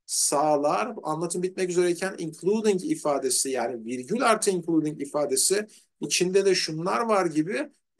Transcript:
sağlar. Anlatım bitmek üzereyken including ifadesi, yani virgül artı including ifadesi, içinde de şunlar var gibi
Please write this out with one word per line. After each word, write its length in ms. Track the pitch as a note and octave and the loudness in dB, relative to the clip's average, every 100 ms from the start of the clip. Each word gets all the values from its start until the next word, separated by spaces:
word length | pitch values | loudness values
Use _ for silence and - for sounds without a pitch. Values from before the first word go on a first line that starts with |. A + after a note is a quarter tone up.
| - | -6
sağlar. 880 | - - D3 D3+ D3 D3 F#3+ A3 - | -2 0 2 4 4 2 0 -2 -6
Anlatım 400 | D#3 D#3 E3+ F3+ | -6 -4 -4 -2
bitmek 260 | F#3 F#3 F#3 | -4 -2 -2
üzereyken 460 | F3 F3 E3+ F#3+ F#3+ | 2 2 0 -4 -6
including 640 | E3 - F3 A3 G#3+ F#3 | -10 -4 0 2 2 2
ifadesi, 640 | - D#3 D3+ C#3 C3+ - C3+ | 0 -2 0 0 0 0 0
yani 360 | B2 A#2 A#2+ A2 | -2 -2 -4 -6
virgül 360 | C3 B2+ A3+ | -8 -4 0
artı 300 | B3 A3 G3+ | 2 2 2
including 500 | F3+ E3 D#3+ D3+ D3 | 0 2 2 2 -4
ifadesi, 640 | C#3 D3+ C3+ C3 - G3 A3 - _ - | -4 -2 0 0 2 0 -2 -14 _ -10
içinde 440 | D#3 - F3+ G3 G3 | -4 -2 2 2 4
de 100 | F#3 | 2
şunlar 460 | - D#3+ F3+ A#3 | 0 -4 -2 0
var 240 | A3+ G3+ F3 | 2 2 2
gibi 440 | D3+ D#3+ B3 D4 _ _ - | 0 0 -2 -6 _ _ -12